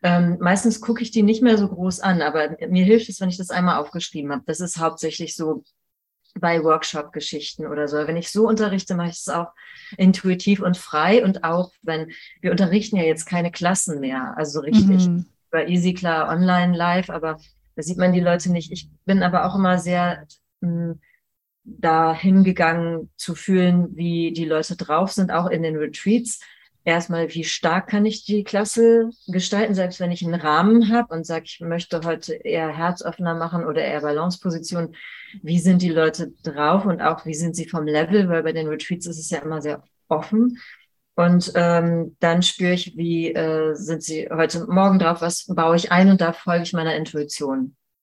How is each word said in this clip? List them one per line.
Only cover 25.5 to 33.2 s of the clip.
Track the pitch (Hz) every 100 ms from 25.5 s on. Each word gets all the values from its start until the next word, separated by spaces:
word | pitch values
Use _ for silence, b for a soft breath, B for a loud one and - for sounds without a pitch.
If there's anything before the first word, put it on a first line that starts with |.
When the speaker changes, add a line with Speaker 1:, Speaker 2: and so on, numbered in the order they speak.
| 165
Speaker 1:
den | 165 156
Retreats. | 151 - - 233 240 - B B B _ -
Erstmal, | 170 170 170 165
wie | 165
stark | 160 - 170 175 -
kann | 208 214
ich | 214
die | - 208 202
Klasse | 196 208 - 233 226 226 233 -
gestalten, | 185 180 202 214 190
selbst | 180 180
wenn | 175
ich | 175
einen | 170 170
Rahmen | 160 151 190 233 214
habe | 233 240
und | 165 160
sag, | 165
ich | 160 -
möchte | 165 170 170 170 165
heute | 160 -
eher | - 165 170 160 151
Herzöffner | 170 180 - -